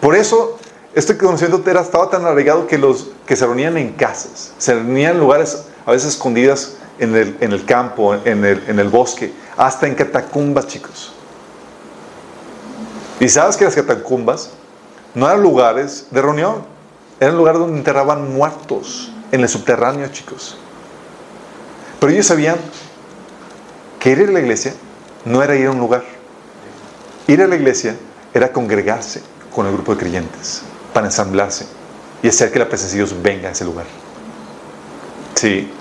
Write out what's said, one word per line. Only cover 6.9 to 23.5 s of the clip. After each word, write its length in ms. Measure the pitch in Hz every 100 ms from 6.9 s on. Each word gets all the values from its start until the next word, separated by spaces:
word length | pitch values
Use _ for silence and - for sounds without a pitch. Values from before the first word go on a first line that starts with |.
| -
en 160 | 117 110
el, 220 | 104 98
en 120 | 117
el 120 | 101 -
campo, 500 | - 123 107 104 101
en 280 | 120 104 101
el, 180 | 98 -
en 120 | 107
el 100 | 101
bosque, 440 | 113 123 - 113 - - -
hasta 300 | 131 - 147
en 80 | 131
catacumbas, 720 | 143 135 127 147 143 139 127
chicos. 460 | - - - - - - - - - - - - - - - - - - - - - - - - -
¿Y 100 | 127
sabes 280 | 143 170 202
que 80 | 196
las 100 | 147
catacumbas 760 | 139 117 - 127 113 147 - - - - - - - 120
no 120 | 131
eran 140 | 202
lugares 640 | 202 135 120 113 143 - -
de 100 | 120
reunión? 420 | 139 151 175 226 - - - - - -
Eran 180 | 135 170
lugares 220 | 160 165
donde 180 | 170 156
enterraban 560 | 147 139 139 147 139
muertos, 800 | 135 151 151 - 113 - - - - -
en 100 | 131
el 80 | 120
subterráneo, 580 | 107 - 120 120 143 139
chicos. 480 | - - 131 - - - - - - - - - - - - - - - -
Pero 120 | 143
ellos 140 | 180 196
sabían 320 | 165 151 170 160 - - - - - - - -